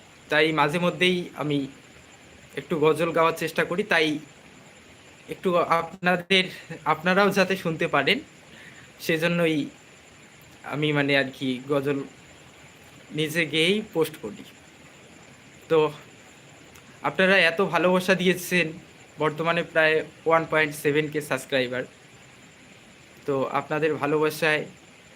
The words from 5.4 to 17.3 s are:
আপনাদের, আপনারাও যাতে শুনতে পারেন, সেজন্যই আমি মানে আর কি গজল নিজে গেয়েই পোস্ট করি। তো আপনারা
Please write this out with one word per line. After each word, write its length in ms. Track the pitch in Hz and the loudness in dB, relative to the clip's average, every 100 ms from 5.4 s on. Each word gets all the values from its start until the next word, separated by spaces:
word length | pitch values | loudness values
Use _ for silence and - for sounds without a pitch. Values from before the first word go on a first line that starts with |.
| 196 170 147 165 | 0 2 2 2
আপনাদের, 640 | 165 - 180 175 - 190 185 - - 165 - | 0 -4 0 0 2 0 0 -6 -16 -6 -2
আপনারাও 440 | 156 175 185 202 | 0 2 2 4
যাতে 260 | 196 185 185 | 2 0 0
শুনতে 240 | 175 160 170 | -4 -4 -2
পারেন, 300 | 147 139 220 - - - - - - - - - | 0 2 0 -4 -18 -20 -20 -20 -20 -20 -8 -4
সেজন্যই 600 | 160 170 170 170 156 - - - - - - - - - - | 0 0 0 0 0 -4 -10 -20 -20 -20 -20 -20 -20 -20 -20
আমি 240 | - 139 151 147 | -10 -4 0 0
মানে 160 | 139 139 | 2 2
আর 80 | 131 131 | 0 -4
কি 240 | 135 123 131 | -6 -6 -2
গজল 300 | 143 135 139 135 - - - - - - - - - - 151 | -2 0 -4 -6 -16 -20 -20 -20 -20 -20 -20 -20 -20 -10 -6
নিজে 260 | 156 165 160 | -4 -2 -2
গেয়েই 360 | 156 165 208 214 | 0 2 0 -2
পোস্ট 220 | 170 156 151 | -2 -2 -4
করি। 200 | 107 - - - - - - - - - - - - - - | -12 -12 -18 -20 -20 -20 -20 -20 -20 -20 -20 -20 -20 -20 0
তো 220 | 160 151 151 - - - - - - - - - - 147 | 2 2 -2 -18 -20 -20 -20 -20 -20 -20 -20 -20 -8 -4
আপনারা 260 | 151 190 | 2 4